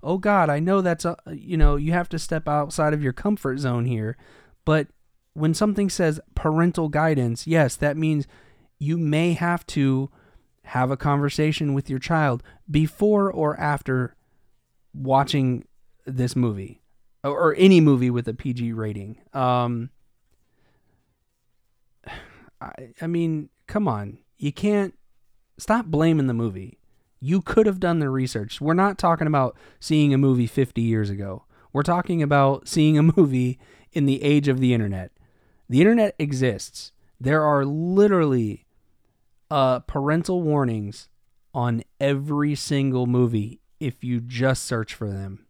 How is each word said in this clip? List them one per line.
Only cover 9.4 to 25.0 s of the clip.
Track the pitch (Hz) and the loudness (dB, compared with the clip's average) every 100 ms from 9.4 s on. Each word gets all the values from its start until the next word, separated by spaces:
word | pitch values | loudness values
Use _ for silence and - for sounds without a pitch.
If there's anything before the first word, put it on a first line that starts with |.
| 175 175 - | -2 -2 -4
to | - 135 131 135 _ _ _ _ _ - | -2 0 0 -4 _ _ _ _ _ -8
have | 127 127 | -4 -2
a | 135 | -2
conversation | 156 143 143 - 151 151 151 | -2 0 -2 0 -2 0 -2
with | 139 - | -2 -4
your | 131 | -8
child | - 165 147 123 - - - | -2 0 0 -2 -6 -20 -4
before | 147 156 - 208 208 196 | 0 0 0 2 2 2
or | 180 151 151 | 0 -2 -2
after | 151 143 - 131 123 _ _ _ _ _ _ _ _ | -2 -4 -2 -2 -4 _ _ _ _ _ _ _ _
watching | - 131 131 139 147 131 123 - _ _ _ - | -12 0 2 2 0 0 -2 -8 _ _ _ -10
this | 131 127 131 | -4 -2 0
movie | 123 101 95 - _ _ _ _ | -2 -2 -10 -16 _ _ _ _
or, | 139 | -6
or | 143 170 151 | 0 2 6
any | 185 185 | 8 8
movie | 156 135 123 | 8 4 2
with | 120 120 | -2 -4
a | |
P | 117 - | -8 -8
G | 123 120 | -6 -6
rating. | 113 110 104 98 110 _ | -6 -6 -8 -12 -16 _
Um, | 135 127 123 123 120 120 _ _ _ _ _ _ _ _ _ _ _ _ _ _ _ _ _ _ _ _ _ - | -4 0 0 0 -4 -8 _ _ _ _ _ _ _ _ _ _ _ _ _ _ _ _ _ _ _ _ _ -18
<sighs> | - - - - _ | -18 -20 -20 -20 _
I, | - - 127 _ | -20 -18 -20 _
I | 165 | -6
mean, | 170 170 156 151 _ - | -4 -2 -4 -8 _ -8
come | 214 202 | -4 -2
on, | 110 101 107 _ _ | -4 -8 -14 _ _
you | 143 | -8
can't, | - 208 208 196 - | -2 0 0 -2 -8